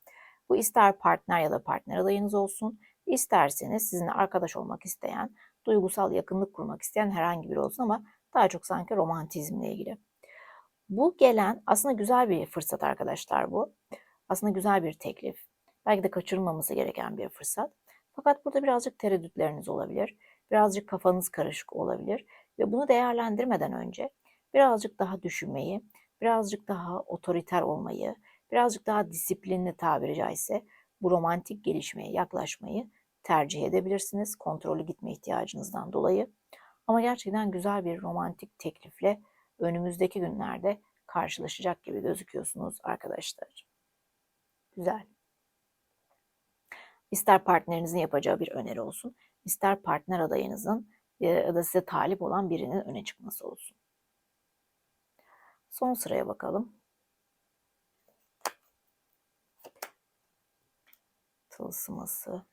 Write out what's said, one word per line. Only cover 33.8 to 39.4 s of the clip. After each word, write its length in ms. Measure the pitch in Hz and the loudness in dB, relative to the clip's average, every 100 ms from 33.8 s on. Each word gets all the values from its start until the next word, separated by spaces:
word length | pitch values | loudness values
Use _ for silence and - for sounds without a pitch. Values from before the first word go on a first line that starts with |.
| 185 196 - 202 208 - | 2 -2 -2 -4 -4 -6
Kontrollü 500 | 165 156 165 156 160 | -6 -4 -2 -4 -4
gitme 260 | - - | -10 -10
ihtiyacınızdan 840 | - - - - - - - - | -10 -4 -4 -4 -8 -10 -8 -4
dolayı. 380 | - - 190 247 _ _ - - _ - | 0 4 4 0 _ _ -20 -20 _ 0
Ama 140 | 226 | 2
gerçekten 500 | 240 247 196 214 208 | 2 -2 -2 -2 -2
güzel 340 | 180 202 202 175 | -2 -2 -2 -2
bir 160 | 170 | -4
romantik 580 | 180 175 175 - - - | -4 -4 -4 -6 -16 -10
teklifle 600 | 160 - 170 - 190 208 - _ | -10 -10 -16 -2 0 0 -4 _